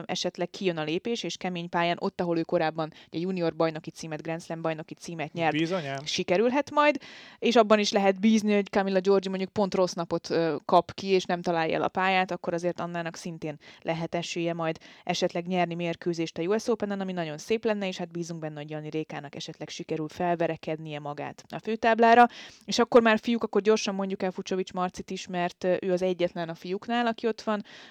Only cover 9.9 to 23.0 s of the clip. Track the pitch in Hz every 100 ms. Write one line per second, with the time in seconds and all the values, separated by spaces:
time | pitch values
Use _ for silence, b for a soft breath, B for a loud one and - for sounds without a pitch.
9.9 | - 170 170 - - 165 147 - 180 170
10.9 | - 196 185 - 175 175 170 160 160 156
11.9 | - 185 190 185 175 - 170 175 165 175
12.9 | 175 165 170 180 165 156 147 B B -
13.9 | 165 165 170 165 180 170 170 160 160 B
14.9 | B B 175 175 175 175 185 170 170 175
15.9 | 165 175 165 165 - 170 214 233 220 208
16.9 | 196 190 180 160 151 - 220 226 208 196
17.9 | 185 175 170 170 170 156 151 151 156 151
18.9 | 151 156 151 143 - - 151 151 - 170
19.9 | 160 151 - 180 170 165 160 - 156 160
20.9 | 147 147 147 139 - - 151 - 220 240
21.9 | 226 226 233 240 B B B B 202 233
22.9 | 254